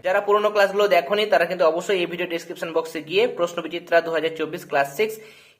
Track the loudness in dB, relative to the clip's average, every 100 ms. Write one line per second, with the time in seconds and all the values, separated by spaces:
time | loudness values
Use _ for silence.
0 | -2 -2 2 2 2 2 2 2 2 2
1 | 2 -2 2 4 4 4 2 2 0 0
2 | -2 -4 -4 -6 -8 -10 -4 -2 -4 -6
3 | -4 0 0 0 -4 -4 -8 -8 2 2
4 | 2 0 -2 -4 -6 -8 -2 0 0 -2
5 | -4 -4 -16 -20 -20